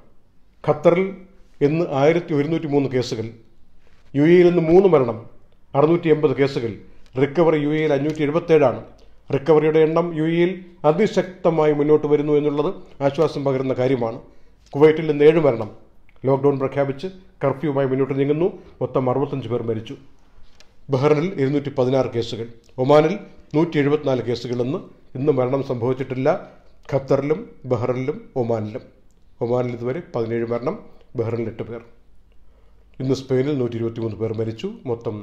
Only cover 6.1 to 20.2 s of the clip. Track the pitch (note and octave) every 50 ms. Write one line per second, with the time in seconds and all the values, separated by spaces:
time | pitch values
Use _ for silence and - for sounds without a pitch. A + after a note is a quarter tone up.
6.1 | D3+ D3+ D3+ D3 C3 C3 C#3 C3+ C#3 D3 A#2+ A2+ G2 - - - - - - -
7.1 | - - G3+ G3+ C#3 F3 E3+ D#3+ D#3+ D3+ C#3+ D3 D3+ D#3 D#3 D#3 C#3+ C#3 C#3 D#3
8.1 | D3+ - D#3 C#3 D3 E3+ E3 E3+ D#3+ D#3 C#3+ B2 G#2+ G#2+ - - - - - -
9.1 | - - - - - C3+ C3+ D#3+ D#3+ D3+ D3 D#3 D#3 D#3+ D#3 D#3 D#3+ E3 E3+ F3
10.1 | E3+ D3+ D#3 D#3+ E3 E3+ F3 F3+ F#3+ F#3 - - - - - D3+ D#3 E3 A3 G3
11.1 | - F#3+ F3+ - - - - F3+ E3 D#3+ D3+ D3+ D3+ D3 C#3+ D3+ D3+ D3+ D3+ D3
12.1 | D3 D3 C#3+ D3+ D3 D3 D3 D3 C#3+ D3 D3 F3 G3 - - - - - C#3 C#3
13.1 | C#3 - D#3+ D3 - D#3+ C#3 C#3 C3+ C3 C3+ C3+ C3 C3 B2+ B2+ C#3 B2 A#2 A2+
14.1 | A2+ C3+ - - - - - - - _ _ - - C#3+ D3 D#3 D#3 D#3 D#3+ D#3
15.1 | D3 D3 C#3+ D3+ D#3 E3+ D#3 C#3 A#2+ A2 A2 G2+ - - - _ - - - -
16.1 | - - - B2+ C#3 C#3 C3+ C#3+ C#3 C3+ C3+ C3 C3 C#3 C#3+ C#3 C3+ C3+ - F#3+
17.1 | F#3 - - - _ - - C#3 C3+ C3+ - D#3 C#3 C#3 C#3 C3 C3 C3+ C#3 C3
18.1 | C#3 C3+ C#3 C#3 D3 D3+ E3+ G3+ - - - - - - B2+ - - D3 C3 B2+
19.1 | B2 C3+ C#3+ C#3+ - C3+ A#2 A2 A#2 A#2+ A#2 A2+ A2+ A2 G#2+ - C#3 - - -
20.1 | - -